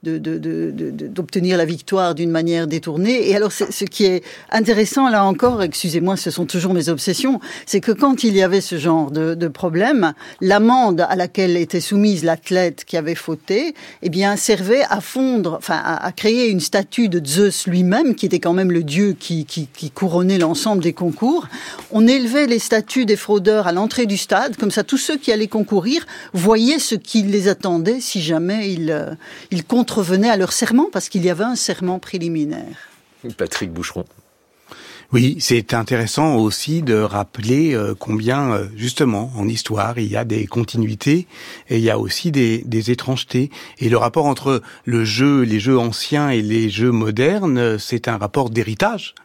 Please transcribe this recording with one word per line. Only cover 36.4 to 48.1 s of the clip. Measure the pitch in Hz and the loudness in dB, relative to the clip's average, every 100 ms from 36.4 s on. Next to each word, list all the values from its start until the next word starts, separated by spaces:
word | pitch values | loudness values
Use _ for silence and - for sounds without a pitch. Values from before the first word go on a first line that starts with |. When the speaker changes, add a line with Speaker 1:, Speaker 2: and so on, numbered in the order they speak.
| 110 101 - 160 | 2 0 -4 -2
Speaker 3:
de | 147 | 2
rappeler, | 110 107 101 101 - 107 131 160 | 2 2 -2 -6 -6 0 2 2
euh, | 123 101 98 | 0 -2 -6
combien, | - 107 110 135 139 | -4 -2 0 0 0
euh, | 107 98 107 | -2 -4 -6
justement, | 120 127 135 104 120 123 | -6 0 0 0 -4 -4
en | 101 | -2
histoire, | 113 - 104 101 120 | -2 -4 -2 -2 -2
il | 104 | -2
y | 107 | -2
a | |
des | 117 110 101 | -2 -4 -2
continuités | 120 117 117 110 107 - 160 180 - - - - | -4 -2 -2 -2 -2 2 2 0 -14 -20 -20 -4
et | 117 | 0
il | |
y | 113 | 2
a | 107 | 0
aussi | 107 - 175 | -2 -4 -2
des, | 143 117 113 | 2 2 0
des | 120 113 110 | -2 -4 0
étrangetés. | 123 - 131 - 127 143 - - - | -2 -2 -4 -2 -2 -2 -6 -20 -4
Et | 117 | 0
le | 117 | 2
rapport | 117 165 147 | 2 2 0
entre | 127 135 127 - - - | 0 0 -2 -2 -14 -2
le | 117 | 0
jeu, | 113 104 139 143 | 0 2 4 4
les | 120 107 | 4 2
jeux | 104 131 | 2 2
anciens | 117 110 - 147 147 | 2 -4 -2 0 2
et | 123 | 0
les | 107 110 110 | 0 0 0
jeux | 98 123 | 0 2
modernes, | 117 110 107 143 208 185 127 | 2 0 2 2 2 0 0
euh, | 120 107 | 0 -2
c'est | - 120 | -4 -4
un | 120 | -4